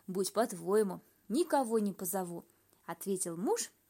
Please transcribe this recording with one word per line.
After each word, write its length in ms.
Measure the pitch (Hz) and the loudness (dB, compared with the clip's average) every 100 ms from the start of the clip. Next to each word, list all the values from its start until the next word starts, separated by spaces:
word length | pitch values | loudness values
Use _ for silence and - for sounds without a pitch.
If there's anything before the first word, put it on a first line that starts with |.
| - | -6
будь 260 | 185 185 | -2 0
по-твоему, 680 | 202 240 180 170 208 202 175 - _ - | 2 0 -2 2 4 4 0 -10 _ -4
никого 500 | 247 349 294 233 226 | 0 2 2 2 2
не 140 | 208 | 0
позову", 520 | - 185 196 180 170 - _ _ _ - | -2 -4 -4 -4 -8 -14 _ _ _ -12
ответил 500 | 165 190 185 175 165 | -8 -4 -2 -2 -4
муж 340 | 247 466 - - | 0 0 -2 -10